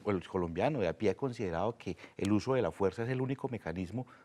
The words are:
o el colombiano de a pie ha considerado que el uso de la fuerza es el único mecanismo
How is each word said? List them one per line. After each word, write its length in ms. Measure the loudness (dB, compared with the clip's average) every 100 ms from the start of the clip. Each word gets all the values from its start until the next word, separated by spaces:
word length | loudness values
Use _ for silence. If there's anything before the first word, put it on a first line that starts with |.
o 60 | 0
el 160 | 0 0
colombiano 500 | -2 0 2 0 2
de 80 | 0
a 40 | 2
pie 100 | 0
ha 40 |
considerado 640 | 2 -2 -4 -4 0 -2 -2
que 180 | -6 -8 -10 -2
el 140 | 2
uso 200 | 4 4
de 80 | 2
la 100 | 2
fuerza 320 | 2 0 0
es 60 | -2
el 140 | -2
único 260 | -2 -4 -4
mecanismo 580 | -4 -4 -4 -4 -6 -8 -14